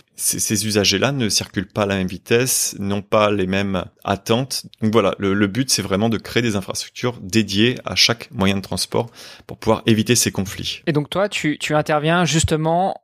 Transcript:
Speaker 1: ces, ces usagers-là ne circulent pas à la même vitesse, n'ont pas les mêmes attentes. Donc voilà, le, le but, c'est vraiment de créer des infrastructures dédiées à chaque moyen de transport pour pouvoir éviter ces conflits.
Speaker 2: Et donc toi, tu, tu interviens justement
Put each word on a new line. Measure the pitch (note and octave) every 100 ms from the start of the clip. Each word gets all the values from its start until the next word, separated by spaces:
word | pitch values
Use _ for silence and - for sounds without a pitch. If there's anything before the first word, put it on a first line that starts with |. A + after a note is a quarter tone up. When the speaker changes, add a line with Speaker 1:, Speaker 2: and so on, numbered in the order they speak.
| _ -
Speaker 1:
ces, | - F2+
ces | - G#2+ G#2+
usagers-là | G#2 F#2+ F#2+ A#2
ne | C#3 A2
circulent | - - - F#2
pas | -
à | G2+
la | G2
même | F#2
vitesse, | F2+ - A#2 C3 - - F#2+
n'ont | G2 G2+
pas | F#2+ A2 G#2
les | G#2 F#2
mêmes | G2 G2+ F#2 E2+ -
attentes. | - G2 - A2+ C3+ - - -
Donc | A2
voilà, | A2 F#2+ -
le, | G2+
le | G2+ G#2
but, | G2+ C3+
c'est | -
vraiment | F#2+ F#2+ A2+
de | A2
créer | - -
des | A#2+ G2+
infrastructures | F#2 - - - B2 A#2
dédiées | F#2+ G2 G2+ G2 A#2 B2+ -
à | F#2
chaque | - A2+ -
moyen | B2 G2 G2
de |
transport | F#2 - - A2+ B2 - - - -
pour | -
pouvoir | - A2 -
éviter | G#2+ G#2+ A#2+
ces | -
conflits. | G2 F#2+ - - - -
Speaker 2:
Et |
donc | D3 C#3+
toi, | F3+ G3+
tu, | - D#3 C#3+
tu | - D3+
interviens | D3+ D3+ D3+ E3+
justement | E3+ D#3 - D#3 D#3+ E3+ F#3+ -